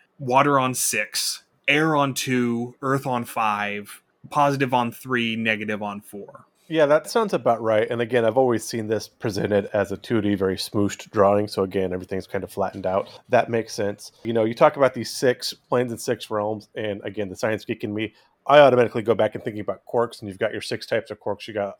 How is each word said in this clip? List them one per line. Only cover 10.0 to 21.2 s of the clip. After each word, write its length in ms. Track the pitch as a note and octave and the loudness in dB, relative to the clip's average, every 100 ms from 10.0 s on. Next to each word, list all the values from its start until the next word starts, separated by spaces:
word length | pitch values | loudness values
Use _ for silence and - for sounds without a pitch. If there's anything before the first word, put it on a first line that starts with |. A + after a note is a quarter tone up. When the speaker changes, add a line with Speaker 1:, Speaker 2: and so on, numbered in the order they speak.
| - A2+ | -2 0
Speaker 2:
D, 140 | G2+ | 2
very 220 | G2 F#2+ F2+ | 0 0 -2
smooshed 560 | - G#2 G2+ - - | -4 -2 -2 -2 -4
drawing. 360 | A2 G2 G#2 G#2 | 4 4 4 0
So 140 | - | -2
again, 320 | F#2+ G2+ F#2 | -2 -2 -2
everything's 320 | F2+ F#2 F#2+ - | -4 -6 -8 -6
kind 180 | G2 | -8
of 80 | F#2 | -8
flattened 360 | - F#2+ G2+ F#2+ | -6 -6 -4 -2
out. 200 | G2 - - - | -2 -4 -10 0
That 220 | A#2+ A#2 | 2 2
makes 220 | A#2 G#2+ | -2 -4
sense. 380 | - G2+ G2+ - _ | -6 -6 -6 -14 _
You 100 | A2+ | -4
know, 120 | A#2 A2 | 0 0
you 100 | A#2+ | 4
talk 200 | D3+ - | 4 6
about 200 | C3 B2 | 2 2
these 160 | A2 | -8
six 420 | - C3 B2+ - | -2 0 0 -4
planes 380 | - - B2 B2 | -10 -2 -2 0
and 100 | A2+ | -4
six 300 | - A#2 - | -6 -6 -4
realms, 360 | G#2+ G#2 G#2+ - - | -4 -4 -6 -10 -10
and 260 | G#2+ G2+ | -8 -6
again, 260 | G#2+ G#2 G2 | -8 -8 -8
the 60 | F2+ | -4
science 300 | A2+ G#2+ - | -4 -4 -6
geek 180 | A2 | -8
in 100 | A2 | -6
me, 220 | G#2 A2+ _ _ _ - | -6 -6 _ _ _ 4
I 120 | D3 | 8
automatically 440 | C#3 B2 A2+ A#2+ | 8 8 2 0
go 100 | G#2 | 0
back 220 | G#2 A2 G#2 | 0 0 -2
and 80 | |
thinking 180 | - G#2 | -10 -8
about 240 | G2+ F#2+ - | -8 -10 -4
quarks, 360 | A#2+ A#2 - | -2 -2 -4
and 60 | G#2 | -12
you've 120 | F#2+ | -4
got 140 | A2 | -4
your 80 | G#2+ | -4
six 260 | - A#2 - | -8 -8 -4
types 240 | A#2 - | -4 -4
of 80 | |
quarks. 280 | G#2 | -10